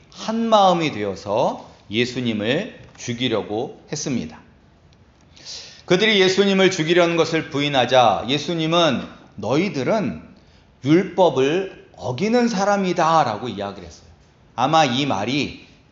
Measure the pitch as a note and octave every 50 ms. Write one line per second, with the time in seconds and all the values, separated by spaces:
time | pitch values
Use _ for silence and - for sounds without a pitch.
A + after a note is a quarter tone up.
0 | _ - - - - - A3 A3+ A#3 A3+ A3 G#3 G3 F#3 F3+ E3+ D#3+ C#3+ A#2 G#2
1 | G#2 G2+ F#2+ F#2 - G2+ G2+ A#2 D3+ G3 C4 - - - - _ _ - G2 A2+
2 | B2 B2 B2 C3+ B2 A#2+ A2+ G#2 G#2 A2+ C3+ E3+ A3 - - - - - - -
3 | - - A#2+ A#2 B2+ B2 A2 G2+ F2+ F#2 G#2 A2 C3+ - - - - - D#3 D3
4 | - D#3+ C3 A2 F2 - - - - _ _ _ _ _ _ _ _ _ _ _
5 | _ _ _ _ _ _ - - - - - - - - - - - - F3 F#3
6 | A3 A3 G#3+ G3 F#3 F#3 F#3 F#3+ G3+ G3 G3 F#3+ F#3+ F3+ F#3 - D#3 D#3 E3+ F3
7 | E3+ E3+ E3+ E3 D#3 - E3 D#3+ D3+ - - C#3+ D3 D3 C#3+ C3 A#2+ A#2+ B2+ B2+
8 | B2 A2 F#2+ E2+ F#2 A#2 C#3 D3 D3 - F3 E3 D#3+ D#3+ E3 F3 E3+ D3+ B2 F#2+
9 | F2 - - - - - - - G2 G#2 C3 D3+ F#3+ G#3 C#3 C#3 B2 D3 G#3 A3+
10 | F3 A2 D#2+ D2+ - - - _ _ _ _ _ _ _ _ _ - C3+ D#3 F3+
11 | G3+ E3+ - - F#3 E3 C#3 C3 C3+ C#3+ D#3+ F#3+ F#3+ - - - - _ - -
12 | - B2 B2+ B2+ F#3 A3 A#3 B3 A#3+ A#3 F#3+ F#3 G3 G3+ G3+ G3+ F#3+ F3+ F3 F3+
13 | D#3+ D#3 E3 D#3+ C#3+ A#2+ G#2+ G2+ A#2 B2 G2 G2 G2 G2+ G2 F2 F2 E2+ - -
14 | - - - _ _ _ _ _ _ _ - - B2 C#3 D#3+ D#3+ D#3 C3+ A#2+ C3+
15 | D3 C#3 G#2+ F#2+ G#2 A#2 C#3 D3 A#2+ E2+ - - - - _ _ _ _